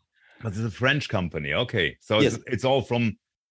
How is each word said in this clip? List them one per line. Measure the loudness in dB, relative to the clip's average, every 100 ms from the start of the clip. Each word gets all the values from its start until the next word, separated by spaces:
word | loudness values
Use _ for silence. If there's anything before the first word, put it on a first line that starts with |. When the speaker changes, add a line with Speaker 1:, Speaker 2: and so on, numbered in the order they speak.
| _ _ _ -12
Speaker 1:
but | -8
it's | -4
a | -4
French | 0 0 2 0
company. | -2 -2 -4 -4
Okay. | -2 -2 0 0 -2
So | 0 4
it's, | 4 2
Speaker 2:
Yes. | -4
Speaker 1:
it's | -2
all | 2 2
from, | 2 0 0 -2 _ _ _